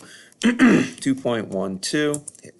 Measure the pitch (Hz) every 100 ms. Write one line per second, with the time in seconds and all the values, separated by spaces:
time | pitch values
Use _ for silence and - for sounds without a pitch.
0 | - - - - 233 240 240 131 - -
1 | 139 131 123 117 98 95 98 95 - 151
2 | 151 147 - - - -